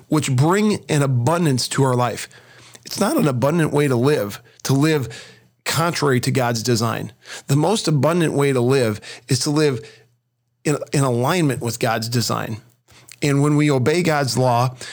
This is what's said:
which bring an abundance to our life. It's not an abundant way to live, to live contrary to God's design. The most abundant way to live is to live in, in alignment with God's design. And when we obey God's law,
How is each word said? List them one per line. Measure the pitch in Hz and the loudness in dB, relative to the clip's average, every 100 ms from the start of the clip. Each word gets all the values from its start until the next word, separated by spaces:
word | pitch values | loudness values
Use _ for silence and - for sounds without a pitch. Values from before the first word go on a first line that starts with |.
| - | -4
which | 151 143 127 | -2 0 2
bring | 151 196 208 196 - | 2 2 2 -2 -2
an | 151 | 0
abundance | 143 123 117 175 165 127 - | 0 0 0 2 2 0 -2
to | - | 0
our | 135 123 | 2 2
life. | 120 104 - - - - - - - | 0 -4 -12 -18 -20 -20 -20 -20 -12
It's | - | -2
not | 202 320 | 0 2
an | 156 | 0
abundant | 127 139 170 151 | 2 0 2 0
way | 143 147 | 2 2
to | 120 | 2
live, | 135 143 101 - - _ | 2 2 -2 -8 -18 _
to | - | -2
live | 135 156 151 123 - - - _ _ | 2 2 0 -4 -12 -20 -20 _ _
contrary | - 147 170 - 147 123 | -6 -2 -2 0 0 0
to | 131 | 0
God's | 127 120 117 | 0 0 -2
design. | 110 113 113 110 - - - - - | -2 0 0 -4 -8 -14 -20 -16 -2
The | 143 | 0
most | 160 220 - | 2 0 0
abundant | 151 147 175 156 | 0 2 2 0
way | 139 143 | 0 0
to | 127 | 2
live | 120 139 113 107 - - - | 2 2 2 -2 -10 -18 -4
is | 123 | -4
to | 156 | 0
live | 151 151 127 - - _ _ _ _ _ _ | 0 0 0 -10 -20 _ _ _ _ _ _
in, | 160 143 - | -4 -4 -2
in | 151 | 0
alignment | 135 120 127 180 151 120 | 0 0 0 2 0 -2
with | 117 - | -4 -2
God's | 120 113 113 | -2 -2 -2
design. | 120 107 113 110 110 - _ _ - - - | -2 -2 -4 -6 -10 -14 _ _ -20 -20 -4
And | 147 139 | 0 2
when | 147 147 | 2 2
we | 151 | 2
obey | 135 123 170 | 2 2 0
God's | 160 147 135 120 | 0 0 0 0
law, | 127 120 127 127 - | 2 2 0 -2 -16